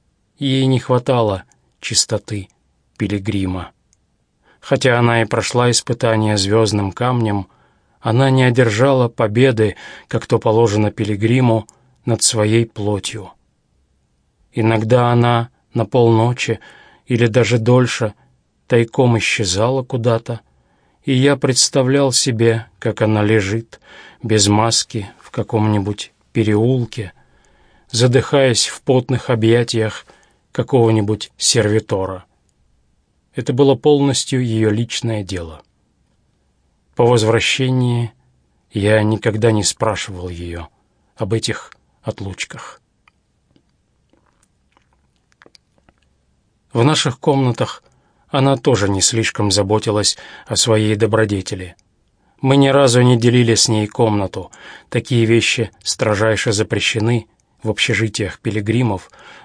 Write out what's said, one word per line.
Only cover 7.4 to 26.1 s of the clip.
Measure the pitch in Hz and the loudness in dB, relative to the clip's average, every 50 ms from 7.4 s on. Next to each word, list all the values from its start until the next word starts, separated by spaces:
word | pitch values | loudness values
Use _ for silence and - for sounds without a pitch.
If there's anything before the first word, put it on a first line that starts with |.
| 95 - _ _ _ _ _ _ _ _ _ _ | -6 -8 _ _ _ _ _ _ _ _ _ _
она | - 117 110 127 135 135 | -4 -2 2 2 2 4
не | 131 131 | 4 4
одержала | 127 127 117 131 123 113 101 110 131 139 135 131 120 117 | 4 4 4 4 2 2 2 2 2 2 2 2 0 0
победы, | - - 117 104 104 117 135 135 120 110 107 101 - - - - - - - - | -2 -2 -2 0 2 2 2 2 2 2 0 -2 -2 -6 -16 -20 -20 -20 -12 -6
как | - 117 - | -6 -6 -4
то | - 123 110 | 0 -2 0
положено | - 117 107 113 117 107 101 107 107 104 | 2 2 2 4 2 2 2 2 0 0
пилигриму, | - - 107 104 107 95 110 113 123 131 127 120 110 110 - _ _ _ _ _ _ _ - | -2 -4 -4 -4 -4 -2 0 0 2 2 2 2 2 0 -2 _ _ _ _ _ _ _ -4
над | - 92 - | -4 -2 0
своей | - - 120 110 107 107 113 117 117 | 0 -2 0 0 0 2 2 2 0
плотью. | 113 - 107 101 104 104 95 - - - 107 95 - - _ _ _ _ _ _ _ _ _ _ _ _ _ _ _ _ _ _ _ _ _ _ _ | -2 -4 -8 -4 -4 -4 -4 -6 -8 -12 -12 -14 -16 -20 _ _ _ _ _ _ _ _ _ _ _ _ _ _ _ _ _ _ _ _ _ _ _
Иногда | - 120 110 110 113 110 110 110 123 123 120 120 | -4 -2 0 2 2 0 2 2 2 2 2 2
она | 120 120 120 120 120 117 117 - _ _ _ _ | 2 2 2 2 2 0 -2 -4 _ _ _ _
на | - 117 110 | -4 -4 -4
полночи | - - 127 117 117 113 110 113 123 120 - - - 110 - - - - - - - _ _ _ | 0 0 2 4 4 4 4 2 0 -2 -4 -4 -6 -6 -6 -8 -20 -20 -20 -20 -20 _ _ _
или | - 123 113 120 | -4 0 0 0
даже | 113 107 127 113 104 120 117 | 2 2 2 2 2 0 0
дольше | 110 123 123 127 127 117 - - 117 104 - _ _ _ _ _ _ _ _ _ _ | 2 4 4 4 4 2 -2 -4 -6 -6 -8 _ _ _ _ _ _ _ _ _ _
тайком | - 123 117 117 - - - 127 120 117 110 | 0 0 0 0 0 0 2 2 4 4 2
исчезала | - - - - 107 90 87 98 110 123 135 135 | 0 -2 -4 -4 -4 -4 -2 -2 -2 0 -2 -4
куда-то, | 127 - 135 120 113 123 113 113 - - 117 - _ _ _ _ _ _ _ _ _ _ _ _ - | -6 -6 -6 -4 -2 0 0 -2 -2 -6 -12 -12 _ _ _ _ _ _ _ _ _ _ _ _ -6
и | 139 | -2
я | 131 127 131 143 139 | 0 2 2 2 2
представлял | 131 - 135 127 - - - - 143 127 127 139 143 139 131 | 2 0 0 2 2 0 0 0 0 0 2 2 2 2 0
себе, | 123 - - 135 117 110 117 117 113 113 - - _ - | 0 0 -2 -2 0 2 2 2 2 0 -4 -12 _ -8
как | - 113 107 - | -6 -6 -2 -2
она | 113 107 107 104 | 0 0 2 2
лежит | 104 104 110 107 98 95 107 113 113 _ - - _ - - - - - - _ | 2 2 2 2 0 0 -4 -6 -6 _ -20 -20 _ -20 -20 -20 -20 -20 -20 _
без | - 107 107 107 98 101 | -4 0 0 2 2 4
маски | 104 104 113 117 113 - - - - 110 101 98 - _ | 4 2 2 2 0 -2 -4 -6 -8 -10 -10 -10 -16 _
в | - - | -20 -14
каком-нибудь | - 117 104 - 120 107 107 107 107 101 95 104 101 - - - | -10 -8 -6 -4 -2 0 0 2 0 0 -2 -4 -6 -8 -12 -18